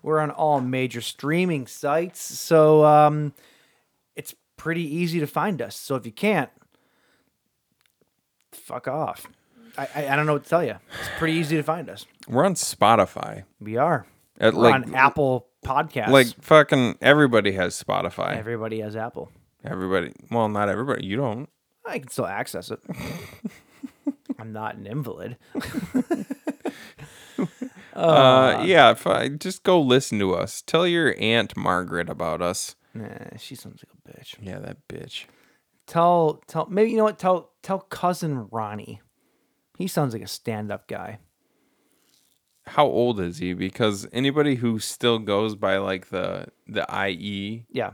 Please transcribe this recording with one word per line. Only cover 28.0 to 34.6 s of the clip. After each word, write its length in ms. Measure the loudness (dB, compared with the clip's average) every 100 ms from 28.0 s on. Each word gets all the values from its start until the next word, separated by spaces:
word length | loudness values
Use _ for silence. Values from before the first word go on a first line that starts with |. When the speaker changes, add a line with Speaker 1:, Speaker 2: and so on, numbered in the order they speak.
| 4 6 8 8 6 2
Speaker 1:
Uh, 40 |
Speaker 2:
yeah, 240 | 4 8 8
if 140 | 6
I, 220 | 0 0 0
just 320 | -6 -10 -2
go 160 | 2 4
listen 380 | 6 4 2 -2
to 160 | 0
us. 300 | 0 -4 -8
Tell 240 | -2 0 2
your 260 | 2 0 0
Aunt 360 | 0 2 0
Margaret 540 | -4 -2 -2 -2 -6 -6
about 320 | -4 -4 -2
us. 340 | -4 -4 -10 -14 _
Speaker 1:
Nah, 420 | -16 -14 -14 -18 -18
she 160 | -18
sounds 300 | -18 -20 -20
like 100 | -20
a 260 | _ -20 -20
bitch. 160 | -20 -16
Speaker 2:
Yeah, 160 | -14
that 280 | -12